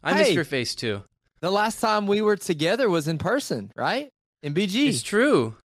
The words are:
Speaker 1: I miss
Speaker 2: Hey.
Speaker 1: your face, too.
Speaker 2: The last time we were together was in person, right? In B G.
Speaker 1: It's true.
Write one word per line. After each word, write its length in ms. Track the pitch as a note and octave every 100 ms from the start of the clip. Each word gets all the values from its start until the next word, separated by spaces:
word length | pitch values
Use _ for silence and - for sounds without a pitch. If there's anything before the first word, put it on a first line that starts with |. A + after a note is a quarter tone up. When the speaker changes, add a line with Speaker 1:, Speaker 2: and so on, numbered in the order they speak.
Speaker 1:
I 120 | D3
miss 160 | C#4+ D4
Speaker 2:
Hey. 40 |
Speaker 1:
your 120 | F3 D3+
face, 300 | C3+ A#2 -
too. 280 | A#2+ G2+ - _ _ _
Speaker 2:
The 100 | E3+
last 300 | G3 G#3+ -
time 260 | A3 G#3+ G3+
we 140 | G3+
were 160 | G#3+ G#3
together 520 | - D#3+ D#3+ A#3 B3
was 160 | E3+ D3
in 120 | D#3+
person, 520 | E3+ C4 - C3 G2+ -
right? 320 | C3 A3+ D4 _ _ _
In 120 | D3
B 120 | D3 G#3
G. 220 | G#3 C#4+
Speaker 1:
It's 160 | D3+
true. 540 | - G3+ C#4 G3+ A2+ A2